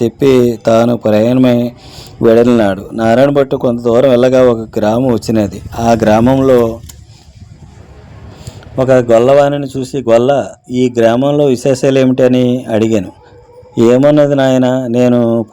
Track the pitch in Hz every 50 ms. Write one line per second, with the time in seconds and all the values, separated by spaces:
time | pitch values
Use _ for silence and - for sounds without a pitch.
0 | 120 117 - - 139 135 131 127 123 120 117 110 - - 113 113 117 120 120 113
1 | - 110 107 104 110 120 127 127 127 123 120 120 120 120 - - - - - -
2 | - - - - 120 117 113 117 120 123 120 117 107 98 95 95 101 - - 110
3 | 113 113 117 123 139 143 143 143 135 131 143 135 - 127 120 120 120 120 113 120
4 | 135 135 123 120 127 127 131 131 127 127 117 113 110 107 - 113 104 107 110 120
5 | 131 131 117 107 - - 113 110 104 92 92 101 - - - 117 117 117 117 110
6 | 110 107 107 113 117 127 135 135 135 135 127 120 120 113 110 - - - - -
7 | - - - - _ - - - - - - - - - - - - - - -
8 | - - - - - - - - - - - - - - - 131 131 123 131 127
9 | 117 117 113 113 120 131 139 143 143 143 143 143 139 131 - 135 127 127 - 139
10 | 117 113 113 117 120 131 143 131 104 95 - _ _ - 127 123 127 123 113 117
11 | 113 113 117 123 135 143 143 147 147 143 127 117 - 139 131 - - 139 135 135
12 | 131 127 127 131 131 123 127 127 127 123 123 127 123 120 113 104 113 113 113 104
13 | 90 95 - - - - - - - - - - - - - - 117 117 123 127
14 | 139 147 151 151 147 143 143 139 135 131 131 131 127 123 127 131 131 120 117 123
15 | 123 120 123 120 117 117 117 117 107 -